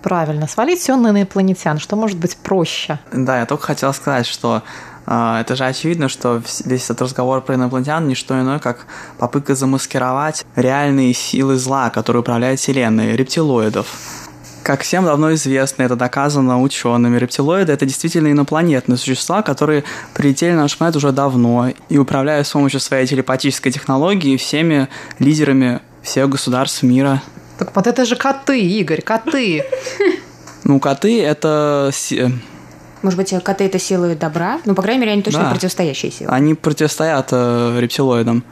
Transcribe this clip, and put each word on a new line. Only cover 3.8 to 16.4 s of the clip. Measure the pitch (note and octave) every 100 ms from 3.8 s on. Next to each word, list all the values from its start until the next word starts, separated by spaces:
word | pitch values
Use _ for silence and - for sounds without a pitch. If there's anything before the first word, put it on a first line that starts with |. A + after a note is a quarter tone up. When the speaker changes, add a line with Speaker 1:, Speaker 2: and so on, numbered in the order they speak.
| C3+
Speaker 2:
сказать, | C#3 - C3 A#2+
что, | - A#2 A2+ - - - - -
а, | A#2 A#2 A2+
это | A#2 C3
же | C3
очевидно, | C3 D#3+ E3+ C3+
что | - B2 A#2
вс-, | A#2+ - -
весь | B2+ -
этот | A#2
разговор | B2+ C3 B2+ C3
про | B2+
инопланетян | C3 B2+ B2+ C3 D#3+ D#3
не | B2+
что | - C3
иное, | B2+ D3
как | B2 A#2+ - - - -
попытка | B2 C#3+ C#3+
замаскировать | C3 C3+ C3+ - C3+ B2+ C3 D#3 D#3 - -
реальные | B2+ C#3 C#3+ C#3 B2+
силы | B2 - - C3+ C3
зла, | C3 C3+ A#2+
которые | A2+ A2 A#2+
управляют | A#2+ A#2+ B2 C3
Вселенной, | - C3 A#2 A2 A2 A#2
рептилоидов. | C3 - D#3 B2 G#2+ G#2+ - - - - - - - -
Как | - C#3
всем | - F3+ F3+
давно | C#3+ D#3
известно, | D#3+ C3+ C3+ C3+ -
это | B2+ A#2+
доказано | B2 - C#3+ C#3+